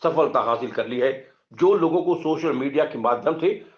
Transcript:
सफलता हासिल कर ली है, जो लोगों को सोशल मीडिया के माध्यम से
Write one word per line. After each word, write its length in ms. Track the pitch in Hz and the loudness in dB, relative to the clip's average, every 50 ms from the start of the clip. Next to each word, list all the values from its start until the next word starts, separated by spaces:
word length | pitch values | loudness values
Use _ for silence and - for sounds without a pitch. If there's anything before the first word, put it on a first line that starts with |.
| - | -2
सफलता 360 | 160 165 165 147 - - 123 | 0 2 2 2 2 2 0
हासिल 300 | 107 113 117 117 127 113 | 0 0 0 -2 -4 -6
कर 160 | - 117 110 | -6 -6 -6
ली 120 | 113 123 123 | -4 -2 0
है, 260 | 127 135 131 - - - _ _ _ _ | 0 0 0 -4 -10 -18 _ _ _ _
जो 220 | - 110 175 190 208 | -4 2 4 4 4
लोगों 280 | 190 165 160 165 180 | 4 2 2 2 2
को 120 | 156 180 170 | 0 0 -2
सोशल 380 | - - 156 156 156 165 156 | 0 -2 -2 -2 -2 -2 -2
मीडिया 320 | 127 127 135 139 135 151 147 | -2 -2 -2 -2 0 0 0
के 140 | 147 - 117 | 0 -2 -2
माध्यम 400 | 110 120 - - - - 165 160 | 0 0 0 0 0 -2 -2 0
से 260 | 160 196 214 - - - _ | 0 0 0 -2 -6 -18 _